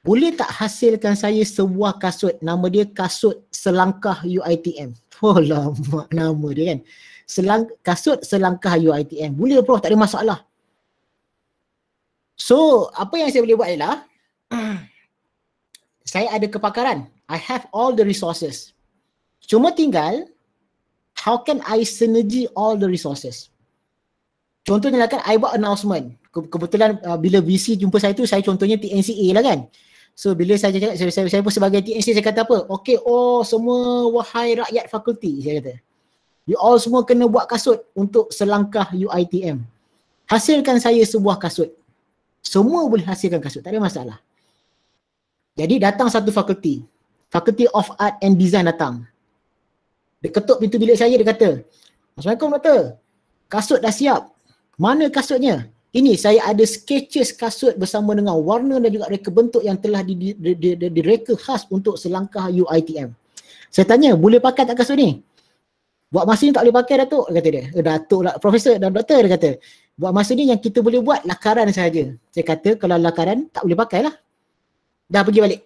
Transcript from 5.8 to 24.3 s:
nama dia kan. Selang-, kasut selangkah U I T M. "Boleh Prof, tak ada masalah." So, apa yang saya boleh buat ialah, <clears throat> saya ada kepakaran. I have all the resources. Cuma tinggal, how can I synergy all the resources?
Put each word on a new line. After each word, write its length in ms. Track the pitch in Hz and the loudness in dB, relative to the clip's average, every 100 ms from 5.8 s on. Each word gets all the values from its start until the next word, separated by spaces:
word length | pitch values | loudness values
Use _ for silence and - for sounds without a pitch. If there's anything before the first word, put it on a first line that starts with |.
| 143 156 151 | -6 -6 -4
nama 380 | 165 160 151 147 139 | -4 -2 -2 -4 -4
dia 180 | 170 | -4
kan. 60 | 139 - - - - - | -4 -10 -20 -20 -20 -8
Selang-, 420 | - 185 220 226 - | -4 0 0 -2 -6
kasut 400 | - 175 - 277 | -4 -2 0 -2
selangkah 560 | - 196 190 180 190 170 | -2 0 0 -2 0 2
U 160 | 160 147 | 2 0
I 100 | 147 | -4
T 140 | 151 | -8
M. 140 | 156 143 | -8 -2
"Boleh 260 | 247 269 | 2 4
Prof, 220 | 208 233 | 4 0
tak 100 | - | 2
ada 60 | 214 | 2
masalah." 400 | 208 208 220 175 _ _ _ _ _ _ _ _ _ _ _ _ _ _ _ _ _ _ _ - | 2 0 -4 -4 _ _ _ _ _ _ _ _ _ _ _ _ _ _ _ _ _ _ _ -14
So, 480 | - 262 320 247 170 - | 2 4 6 4 0 -8
apa 240 | 196 330 | -6 -4
yang 80 | 294 262 | 0 0
saya 80 | |
boleh 160 | 226 226 | 2 2
buat 100 | 190 165 | 0 -4
ialah, 200 | 156 294 - _ _ _ _ | -4 -6 -10 _ _ _ _
<clears throat> 320 | 233 214 190 143 _ _ _ _ _ _ _ _ _ _ _ - | -10 -8 -10 -12 _ _ _ _ _ _ _ _ _ _ _ -8
saya 240 | 185 226 | -4 -2
ada 160 | 214 208 | -2 -4
kepakaran. 640 | 208 208 220 254 170 120 _ _ | -2 -4 -2 -2 -2 -8 _ _
I 80 | 165 | -10
have 320 | - 254 - 202 | -6 -8 -6 -2
all 160 | 254 | 0
the 160 | 226 202 | 2 0
resources. 640 | 190 170 165 156 120 - _ _ _ _ _ _ _ | 0 -6 -6 -8 -10 -18 _ _ _ _ _ _ _
Cuma 320 | - 220 311 349 | 0 2 2 2
tinggal, 560 | 302 180 156 240 370 _ _ _ _ _ _ _ _ - | 0 0 -2 -4 -8 _ _ _ _ _ _ _ _ -8
how 240 | 208 240 | -2 -2
can 160 | 233 285 - | -2 -4 -2
I 160 | 220 | -2
synergy 640 | 226 - 233 226 208 247 240 190 | -2 0 2 2 0 -2 -4 -2
all 240 | 214 214 | -2 0
the 80 | 196 | -2
resources? 640 | 180 147 139 131 120 - _ _ _ _ _ _ _ _ | -2 -6 -10 -12 -16 -20 _ _ _ _ _ _ _ _